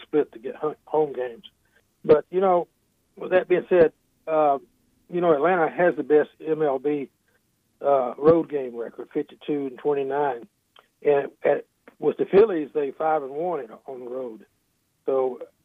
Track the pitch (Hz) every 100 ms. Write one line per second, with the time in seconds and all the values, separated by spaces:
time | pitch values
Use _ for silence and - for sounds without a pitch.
0 | - 151 139 113 127 - 151 135 - 151
1 | 151 127 127 113 - _ _ _ _ _
2 | - 151 - 180 190 175 - _ _ _
3 | _ - - 180 - 175 - 180 156 -
4 | _ _ - 156 147 139 - _ _ _
5 | - 175 175 147 160 185 160 - 175 147
6 | 135 151 135 - 156 156 151 131 143 147
7 | 127 _ _ _ _ _ _ - 143 139
8 | 123 113 147 170 147 143 127 117 110 -
9 | 120 151 147 - - 147 139 120 147 143
10 | 135 139 143 - - _ _ _ _ _
11 | 147 143 - - 147 143 - _ - -
12 | 151 - 139 190 220 170 139 156 143 -
13 | 156 156 131 143 175 160 113 - - 127
14 | 123 131 123 110 - _ _ _ _ _
15 | - 135 131 - - _